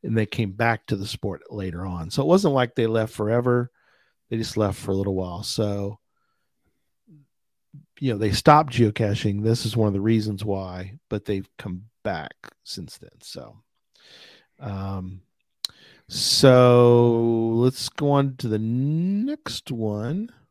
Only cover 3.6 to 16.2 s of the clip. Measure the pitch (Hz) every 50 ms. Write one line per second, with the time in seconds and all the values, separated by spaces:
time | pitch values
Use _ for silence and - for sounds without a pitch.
3.6 | 123 123 _ _ _ _ _ _ _ _ _ _ _ _ - 113 113 - - 117
4.6 | 107 101 95 - - - 98 98 98 98 95 92 92 90 87 87 101 - - -
5.6 | 110 104 101 101 101 98 104 _ _ _ _ _ _ _ _ _ _ _ _ _
6.6 | _ _ _ _ _ _ _ _ _ _ 170 147 139 _ _ _ _ _ _ _
7.6 | _ _ _ 147 _ _ _ - 147 131 113 98 107 110 101 - - - 147 151
8.6 | 160 143 120 120 117 107 104 - 113 104 101 - - 107 98 101 104 113 113 110
9.6 | - 113 104 117 107 104 98 98 98 110 113 110 104 107 104 95 104 107 98 98
10.6 | 95 92 90 92 92 95 101 143 _ _ - 107 104 - 104 98 98 _ _ -
11.6 | - 104 92 90 104 110 _ _ _ 107 95 80 76 - - _ - - _ _
12.6 | _ - - - 85 - - - - 50 _ _ - - - - 64 - 104 104
13.6 | _ _ _ _ _ _ _ _ _ - - - - - - _ _ _ _ _
14.6 | 139 120 101 95 95 98 98 95 92 92 95 92 _ _ _ _ _ _ _ _
15.6 | _ - - _ - - - _ _ _ - -